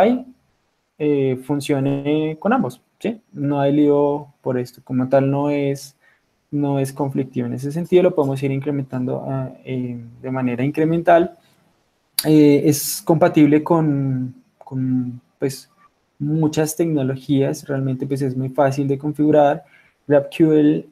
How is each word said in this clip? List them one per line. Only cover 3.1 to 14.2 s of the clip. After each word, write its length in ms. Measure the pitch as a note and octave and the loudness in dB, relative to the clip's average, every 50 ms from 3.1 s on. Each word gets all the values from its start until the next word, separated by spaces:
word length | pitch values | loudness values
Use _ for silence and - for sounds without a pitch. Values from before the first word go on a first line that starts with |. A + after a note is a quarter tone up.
| A#3 G#3+ _ _ - | -8 -8 _ _ -10
No 260 | C#3+ C#3+ C#3+ C#3+ C#3+ | -6 -4 -2 0 0
hay 140 | C#3 C#3 C#3+ | 0 2 2
lío 540 | D3 D3 D3 C#3+ C#3+ D3 C#3+ C#3+ D3 D3 C#3 _ _ | 4 4 4 4 2 2 0 -2 -4 -8 -12 _ _
por 160 | - C3+ B2+ | -6 -4 -4
esto, 240 | B2+ B2 - - - - | -4 -6 -8 -12 -18 -12
como 240 | - C3 B2+ B2+ | -6 -4 -4 0
tal 220 | C3 C#3 C#3 C3+ C#3 | 2 2 2 2 2
no 220 | C#3 C#3+ C#3+ D3 | 0 -2 -2 -2
es, 440 | D3 C#3+ C#3 C#3 C#3 C#3 - - - _ _ _ _ _ _ _ _ _ _ _ | -2 -2 -2 -4 -4 -6 -10 -16 -20 _ _ _ _ _ _ _ _ _ _ _
no 300 | D3 C#3+ C#3+ C#3 C#3 C#3 | -6 -4 -2 -2 -2 -2
es 140 | C3+ C3+ C3+ | -2 -4 -4
conflictivo 520 | - C#3+ C#3 C#3 C#3+ C3+ C3 - B2+ A#2+ | -6 -6 -4 -4 -6 -6 -6 -6 -6 -6
en 80 | A#2+ B2 | -4 -6
ese 180 | B2+ C3+ C#3+ | -6 -8 -8
sentido, 320 | C#3+ E3+ E3+ - F3+ F3+ F3+ | -6 -8 -2 2 4 4 4
lo 120 | F3+ F3 | 4 2
podemos 260 | D#3 C#3+ C3+ C3+ C3+ | 2 0 0 -2 -2
ir 100 | C#3 C3+ | -2 -4
incrementando, 720 | C3+ C3+ C#3 D3 C#3+ C#3 C3+ - C3 B2+ B2+ C3 C3 C3 B2+ | -4 -4 -4 -4 -4 -4 -4 -6 -6 -6 -6 -4 -6 -6 -6
ah, 240 | C3 C3+ C3+ C3 B2+ - - - | -6 -6 -6 -6 -8 -12 -14 -12
eh, 340 | C3 C3 B2+ B2+ B2 A#2+ A#2+ A#2 A#2 A#2+ - | -10 -8 -6 -6 -8 -10 -12 -14 -18 -18 -14
de 100 | B2 C3 | -10 -6
manera 320 | C3 C3 B2+ B2 A#2+ A#2 C3 | -4 -4 -2 -2 -2 -2 -2
incremental. 720 | D3 D3 D#3+ D#3 D#3+ E3 E3+ E3 F3 E3+ E3 F3 F3 - _ _ _ _ _ _ _ _ _ _ _ _ _ _ _ _ - - | -2 -2 0 0 0 0 0 2 4 4 4 2 0 -4 _ _ _ _ _ _ _ _ _ _ _ _ _ _ _ _ -4 0
Eh, 380 | D3+ D#3 D3+ D3 D3 C#3+ C#3+ D3 | 4 6 6 8 6 6 4 4
es 380 | D#3+ C#3+ - - - - - - | 2 0 0 -2 -6 -8 -4 -2
compatible 560 | - E3+ D3 F3+ E3+ E3+ E3 D3 C#3+ D3 D3+ | 0 2 4 2 4 6 6 6 6 4 2
con, 720 | D3+ - E3+ E3 D#3 D3+ C#3 C#3 C3+ C3+ C3 B2+ | 2 2 0 2 2 2 0 0 0 -2 -2 -2